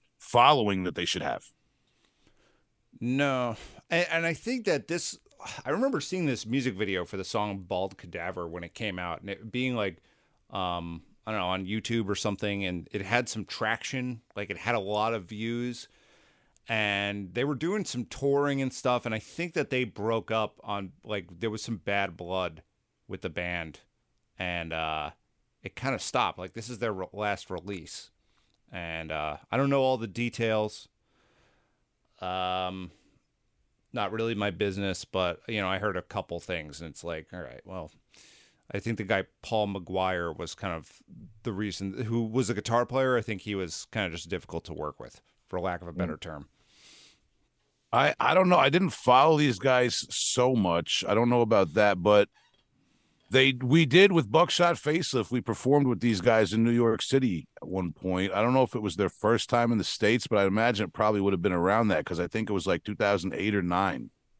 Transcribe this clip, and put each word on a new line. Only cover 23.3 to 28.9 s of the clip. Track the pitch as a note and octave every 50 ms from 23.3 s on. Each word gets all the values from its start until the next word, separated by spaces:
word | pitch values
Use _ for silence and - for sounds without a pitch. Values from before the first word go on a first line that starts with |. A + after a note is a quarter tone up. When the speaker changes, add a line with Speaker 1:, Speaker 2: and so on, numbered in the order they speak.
Speaker 2:
band, | D#2 F2 F2 F2 F2 F2 E2 D#2+ C#2+ - _ _ _ _ _ _ _ _ _ _ _ -
and, | F#2+ F2+ F2 F2 E2 E2 E2
uh, | D#2+ D#2+ D#2+ D#2 D#2 D2+ D2 - _ _ _ _ _ _ _ _ _ -
it | - -
kinda | - G#2+ C3+ C3 G2+
stopped. | - - - B2+ A2+ F#2 E2 -
Like, | F2+ F#2 -
this | A2+ G#2+ A2+
is | B2 F#2+
their | A#2 A2+ G#2
re-, | F#2 F#2 - -
last | G2+ G#2+ G#2 G2+ F#2 - -
release, | F#2+ E2+ E2+ G2 G2+ F2+ D2+ - - - - - _ _ _ _ _ _ _ _ _ _ _ _ -
and, | F#2 E2+ E2+